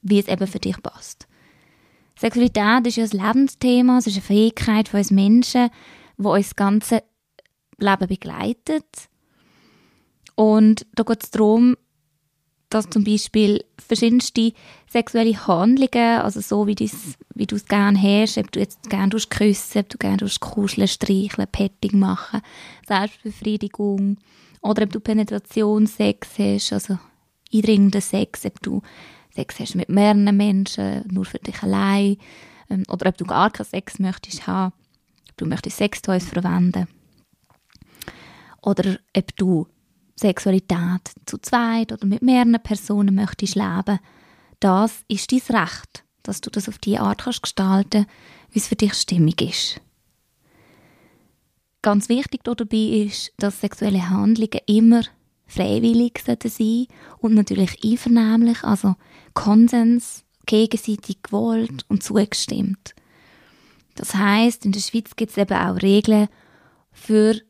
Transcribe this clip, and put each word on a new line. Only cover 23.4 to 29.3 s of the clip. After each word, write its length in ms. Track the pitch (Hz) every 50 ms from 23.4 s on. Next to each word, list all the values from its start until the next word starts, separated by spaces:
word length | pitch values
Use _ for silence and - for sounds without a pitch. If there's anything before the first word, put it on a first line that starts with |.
| - 214 214 208 214 196 - - 208 208 202 196 196 196 202 - _ _ _ _ _ _ _ _
oder 220 | - 208 214 214 220
ob 80 | 196
du 80 | - 220
Penetrationssex 1300 | 208 - 220 214 214 208 214 202 - - - 226 214 208 214 214 214 208 - - 214 208 202 _ - - -
hast, 360 | - 202 202 202 202 - - 202
also 260 | 202 - - 190 180 - _ _ _ _ _ _ _ _ _ -
eindringenden 480 | 214 208 220 220 196 202 196 190 202
Sex, 440 | 190 - - 196 208 - - - -
ob 160 | 202 - -
du 200 | - - - 196 - - - - - - - _ _ _